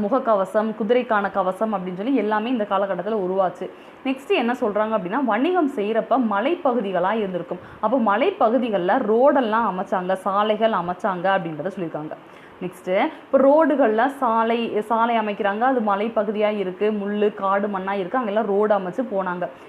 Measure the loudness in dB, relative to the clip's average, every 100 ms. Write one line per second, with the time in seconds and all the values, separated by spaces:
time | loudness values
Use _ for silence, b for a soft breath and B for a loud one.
0 | 2 0 2 2 2 0 -2 -2 0 2
1 | 2 0 0 0 -2 0 -2 -2 -6 -6
2 | 0 0 2 0 0 -2 0 0 0 -2
3 | -2 -2 -2 0 0 -2 -12 B B B
4 | -6 -4 0 0 2 0 0 0 0 0
5 | -2 -2 0 2 2 2 0 0 -2 0
6 | 0 2 2 0 0 0 0 0 0 0
7 | 0 0 -2 -4 -6 -10 B B 0 2
8 | 2 2 2 2 2 2 0 0 2 0
9 | 2 4 4 4 2 0 0 -2 -2 -2
10 | -2 -2 0 0 0 2 0 0 -2 -4
11 | -4 -2 0 0 0 -6 -6 -6 -6 -6
12 | -10 -12 -18 B B B -10 -8 -2 0
13 | 0 B B 4 6 6 4 4 2 2
14 | 0 0 0 2 2 0 -2 -4 0 0
15 | 2 2 0 -2 -2 0 0 2 0 0
16 | 0 -2 -2 0 0 0 -4 -2 -2 0
17 | -2 0 0 0 0 0 0 -4 -4 -4
18 | -2 -4 -2 -2 0 2 4 2 0 -4
19 | -4 -2 -4 -4 -6 -10